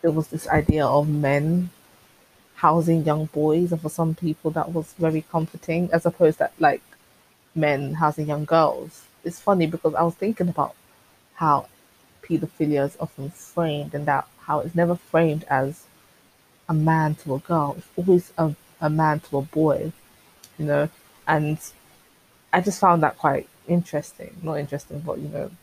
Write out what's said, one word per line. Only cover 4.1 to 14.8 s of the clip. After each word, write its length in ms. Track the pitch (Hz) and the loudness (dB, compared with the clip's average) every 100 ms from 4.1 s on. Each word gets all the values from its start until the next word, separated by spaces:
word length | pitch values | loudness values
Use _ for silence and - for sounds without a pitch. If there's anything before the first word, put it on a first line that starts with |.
people 380 | 165 170 165 160 | -2 -4 -4 -4
that 200 | 160 160 | -4 -4
was 200 | 165 151 | -4 -8
very 300 | - 165 156 | -2 0 0
comforting, 680 | - 170 165 - - 165 175 | -2 -4 -4 -8 -4 -2 0
as 140 | 165 170 | 0 0
opposed 320 | 175 160 - | 4 2 4
to, 120 | 147 - | -4 2
like, 220 | 156 139 _ - _ _ _ _ _ | 2 2 _ -20 _ _ _ _ _
men 400 | 160 151 139 139 | -2 0 0 -2
housing 340 | 156 156 151 151 | 0 -2 0 -4
young 160 | 147 | -4
girls. 580 | 151 165 156 131 151 - - _ | 2 2 2 0 -10 -16 -20 _
It's 160 | 165 175 | -10 -6
funny 260 | - 190 160 | 0 2 2
because 280 | 170 165 | 0 -2
I 100 | 147 | 0
was 100 | 170 | -2
thinking 340 | - 196 226 175 | -2 -6 -2 -2
about 260 | 165 143 - _ _ _ _ _ | -2 -4 -6 _ _ _ _ _
how 320 | - 160 143 - _ _ _ _ _ | -4 0 0 -2 _ _ _ _ _
pedophilia 640 | - 165 - _ 151 147 139 | -4 -4 -4 _ -2 0 -2
is 100 | - | -4
often 300 | 165 - 139 | -12 -10 -12
framed, 640 | - - - 165 147 147 | -12 -10 -4 -2 -2 -6
and 140 | 147 147 | -6 -2
that 200 | 139 - _ | -2 -4 _
how 180 | - 147 | -4 -4
it's 140 | 165 | -2
never 200 | 170 | 0